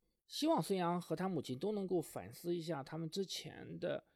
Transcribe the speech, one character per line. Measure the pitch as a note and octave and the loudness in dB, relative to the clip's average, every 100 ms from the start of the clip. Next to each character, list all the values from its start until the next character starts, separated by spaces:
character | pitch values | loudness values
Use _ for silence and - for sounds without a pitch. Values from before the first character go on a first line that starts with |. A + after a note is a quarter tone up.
| _ _ _ | _ _ _
希 | - D#4 | 0 4
望 | D#4+ | 4
孙 | D#3+ F#3+ | 4 2
杨 | E3+ F3 | 4 2
和 | - E3 | 0 0
他 | F#3 | 2
母 | E3 | 0
亲 | B2+ B2+ | -2 0
都 | G3 | 0
能 | G#3 F#3+ | 0 2
够 | F3+ | 2
反 | - B2 F#2 | 2 -6 -8
思 | B2 E3+ F3 | -6 -2 0
一 | |
下 | D#3+ D3+ | 0 -4
他 | C3+ D#3+ | -2 -4
们 | D#3+ | -2
之 | F#3 F#3 | -2 -2
前 | - - A#2 A#2 - | -4 -6 -10 -10 -4
的 | - C#3+ - | -2 -2 -6